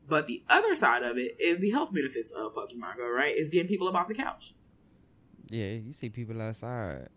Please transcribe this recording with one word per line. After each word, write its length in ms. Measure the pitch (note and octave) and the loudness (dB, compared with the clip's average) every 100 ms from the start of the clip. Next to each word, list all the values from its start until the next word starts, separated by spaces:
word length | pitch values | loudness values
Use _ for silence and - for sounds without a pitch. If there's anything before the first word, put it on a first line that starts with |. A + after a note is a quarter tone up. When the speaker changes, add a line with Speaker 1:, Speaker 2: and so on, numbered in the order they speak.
| - | 2
Speaker 1:
but 160 | D#3 D3 | 0 0
the 160 | A#2+ - | -8 4
other 260 | F#4+ A4 F4 | 6 6 4
side 260 | C#3 A#2+ | 4 4
of 140 | B2 A#2+ | 2 -2
it 240 | B2+ - | -4 2
is 180 | E3+ F3 | 2 4
the 100 | G3+ | 2
health 220 | B3 D#4+ | 2 0
benefits 380 | F#3 C3+ B2 A2+ | 0 -2 -4 -6
of 220 | - G#2+ | -6 -6
Pokemon 440 | - G#2 A#2+ F#2 A2 | -6 -10 -10 -10 -6
Go, 100 | A#2+ | -2
right? 240 | A#2+ D3 | 0 2
It's 160 | - D#3 | 2 2
getting 180 | E3+ F3+ | 2 2
people 200 | F#3+ F#3 | 0 2
up 60 | |
off 140 | F3+ F#3+ | 0 0
the 60 | |
couch. 380 | G#3+ - - - - - _ - - - - _ - - | -2 -4 -6 -16 -20 -20 _ -20 -20 -20 -20 _ -20 -8
Speaker 2:
Yeah, 180 | A2+ G2 | -4 -4
you 240 | A2+ A2 | -4 -8
see 180 | D3+ A#2 | -10 -10
people 300 | A2 A2+ A2+ | -8 -8 -6
outside 680 | A2 A2 A#2 B2 G2 C2+ B1+ | -6 -6 -6 -4 -4 -6 -10